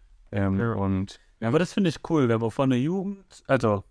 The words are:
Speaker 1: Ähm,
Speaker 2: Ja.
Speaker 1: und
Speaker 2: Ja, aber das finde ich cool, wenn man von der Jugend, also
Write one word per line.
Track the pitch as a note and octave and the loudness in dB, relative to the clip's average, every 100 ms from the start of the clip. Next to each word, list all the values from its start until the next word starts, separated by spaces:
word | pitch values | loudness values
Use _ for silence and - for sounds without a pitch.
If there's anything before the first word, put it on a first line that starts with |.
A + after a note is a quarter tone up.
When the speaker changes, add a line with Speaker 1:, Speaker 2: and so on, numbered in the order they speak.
| - - - | -20 -20 -8
Speaker 1:
Ähm, | G#2+ G2 F#2+ | -2 0 0
Speaker 2:
Ja. | A#2 | 0
Speaker 1:
und | G#2+ G2 F#2+ G2 - _ _ | -2 -2 -2 -4 -10 _ _
Speaker 2:
Ja, | A2+ | 0
aber | D3+ | 0
das | F3 | 0
finde | - F#3 | -2 -4
ich | - - | -4 -2
cool, | D#3+ B2 | 2 2
wenn | A2+ | 2
man | A2+ | 0
von | - C3+ | 0 2
der | B2 | 2
Jugend, | C#3+ F#3+ F#3+ G3 - - - | 0 -2 -6 -10 -16 -12 -2
also | C3 A2+ G2+ - | 0 2 0 -4